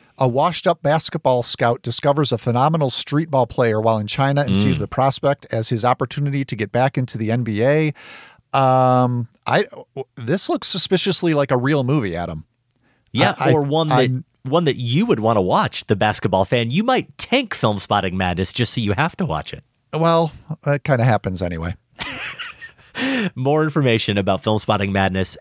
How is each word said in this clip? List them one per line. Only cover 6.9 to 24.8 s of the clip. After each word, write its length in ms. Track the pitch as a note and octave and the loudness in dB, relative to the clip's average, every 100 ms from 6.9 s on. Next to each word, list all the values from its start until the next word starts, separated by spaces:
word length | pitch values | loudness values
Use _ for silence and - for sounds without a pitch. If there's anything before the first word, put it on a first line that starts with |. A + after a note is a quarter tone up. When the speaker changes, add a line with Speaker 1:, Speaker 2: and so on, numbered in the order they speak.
| C3 | 0
Speaker 1:
into 200 | B2 A2 | -4 -4
the 140 | G#2+ | -2
N 120 | A#2+ | -2
B 200 | A2 G#2 | -2 0
A. 240 | B2+ D#3 D#3 - - - - _ _ | 2 2 0 -4 -14 -20 -20 _ _
Um, 720 | C3+ C3 C3 B2+ B2+ B2 A#2+ A#2 _ - | 2 4 4 4 4 2 0 -6 _ -2
I, 180 | D#3 G3+ - - C3+ - - | 0 -2 -8 -14 -12 -12 -8
this 320 | A#2 F#3+ - | -4 -2 -2
looks 180 | F4 - | -2 0
suspiciously 680 | F#3+ - F#3 G3 - F3 | 0 0 0 0 0 0
like 180 | D3 C#3 | 0 0
a 60 | B2+ | 0
real 260 | C3+ D3 | 2 0
movie, 320 | B2 D3+ G2+ E2 | 2 0 0 -4
Adam. 300 | E2+ D#2+ - _ _ _ _ _ _ | -6 -8 -14 _ _ _ _ _ _
Speaker 2:
Yeah, 200 | A2 F#3 - | 0 0 2
Speaker 1:
I, 100 | C#3 | 2
I, 40 | |
Speaker 2:
or 80 | D#3 | 2
one 240 | C#3+ D#3 D#3 | 2 0 2
that, 100 | B2+ | 2
Speaker 1:
I'm 260 | C3 B2+ - _ | 2 -2 -8 _
Speaker 2:
one 220 | C3 E3 D#3 | -2 0 2
that 100 | - | 0
you 300 | A#2+ C#3+ A#3+ | 0 0 2
would 140 | D3+ | 2
wanna 200 | A2 A2 | 2 2
watch, 460 | F2+ E3+ F3+ - - | 2 2 0 -2 -2
the 80 | G2 | 2
basketball 500 | G#2+ - G#2 F#2+ F#2+ | 2 0 0 0 2
fan. 240 | B2 A#2 | 0 0
You 140 | D#3+ | 0
might 340 | A#3+ B3 D3+ - | 0 0 -2 -6
tank 360 | - B3+ A#3+ - | -2 -2 -2 -2
Film 240 | A#2 G2+ | -2 0
Spotting 360 | - G#2 F#2 F#2 | 0 0 0 0
Madness 360 | F#2 F2 F#2+ | 0 0 -2
just 200 | - A#2+ | -2 -2
so 80 | B2+ | 0
you 100 | G2+ | 0
have 220 | G2 D#3+ - | 0 0 -2
to 80 | E3 | -4
watch 280 | D2+ - | -4 -6
it. 100 | - - _ _ | -14 -18 _ _
Speaker 1:
Well, 400 | D3+ E3 E3 D#3+ - - D#3 | 0 2 2 0 -4 -14 -6
that 200 | D3 C#3+ | -4 -2
kinda 200 | - B2+ | 0 2
happens 380 | B2 G#2+ G2 F#2 | 4 2 -2 -4
anyway. 340 | F2 E2 E2 - _ - | -4 -4 -8 -10 _ -14
<laughs> 60 | - - - - - - - - _ - C4 C4 G3+ B2 | -12 -10 -12 -12 -16 -16 -20 -20 _ -6 -2 -2 -2 -2
Speaker 2:
More 280 | C3+ D#3 | 0 2
information 540 | D#3 D#3 C3 A2+ - G2+ | 2 2 2 2 2 0
about 260 | F#2+ F#2+ | 0 0
Film 160 | A2 G#2+ | 0 0
Spotting 320 | - G#2 | 0 -2